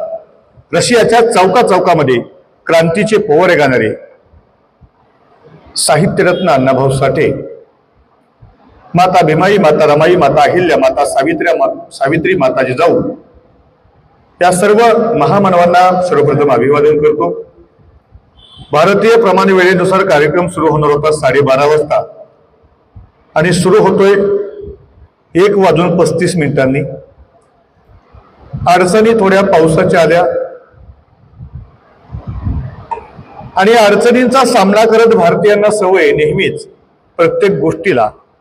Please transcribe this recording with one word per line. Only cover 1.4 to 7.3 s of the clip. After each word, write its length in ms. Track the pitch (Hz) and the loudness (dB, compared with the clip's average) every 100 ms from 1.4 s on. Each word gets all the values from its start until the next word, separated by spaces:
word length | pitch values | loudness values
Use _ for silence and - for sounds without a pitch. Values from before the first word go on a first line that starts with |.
| 185 247 180 | 2 2 0
चौकामध्ये 540 | 180 180 170 131 120 - - _ _ - | 0 0 0 0 -2 -4 -18 _ _ -2
क्रांतीचे 500 | 165 165 208 214 214 | 0 0 -2 0 0
पोवाडे 380 | - 151 185 | 2 2 2
गाणारे 400 | 151 139 123 110 - - _ _ _ _ _ _ _ _ _ _ _ _ _ - - - - | 2 0 0 -2 -6 -14 _ _ _ _ _ _ _ _ _ _ _ _ _ -20 -20 -16 -8
साहित्यरत्न 760 | - 151 190 - 175 175 180 | -2 0 0 0 -2 -2 0
अण्णाभाऊ 400 | 139 131 131 135 | 0 0 0 -2
साठे, 420 | - 135 160 113 | -2 -2 0 -2